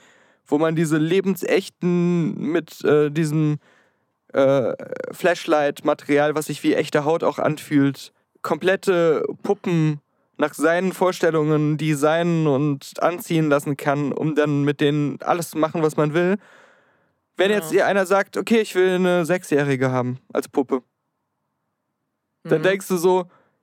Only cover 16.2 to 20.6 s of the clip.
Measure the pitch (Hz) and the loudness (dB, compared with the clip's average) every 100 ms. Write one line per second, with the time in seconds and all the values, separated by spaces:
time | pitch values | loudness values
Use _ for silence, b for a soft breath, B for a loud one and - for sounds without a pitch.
16.2 | 180 208 b b b b b b b b | 0 -2 b b b b b b b b
17.2 | _ - 190 208 160 190 143 196 185 196 | _ 0 2 2 0 2 2 2 2 0
18.2 | 202 202 202 226 214 185 185 185 185 180 | 0 -4 0 2 2 2 2 2 2 2
19.2 | 160 180 - 143 143 131 131 127 123 131 | 2 -2 0 0 2 0 0 0 -2 -6
20.2 | _ - - - | _ -6 -4 -4